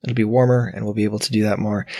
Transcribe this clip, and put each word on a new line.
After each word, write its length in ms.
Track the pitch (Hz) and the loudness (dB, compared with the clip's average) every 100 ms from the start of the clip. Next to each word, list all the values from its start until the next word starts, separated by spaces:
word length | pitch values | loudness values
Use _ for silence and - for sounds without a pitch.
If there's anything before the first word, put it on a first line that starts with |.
it'll 120 | - | -4
be 100 | 120 | 0
warmer, 480 | 107 123 123 123 117 | 2 4 4 4 0
and 100 | - | -4
we'll 100 | 104 | -4
be 100 | 107 | -2
able 140 | 104 107 | -2 -2
to 140 | - | -2
do 100 | 107 | 0
that 160 | 107 98 | 2 0
more. 280 | 107 104 - | -2 -4 -6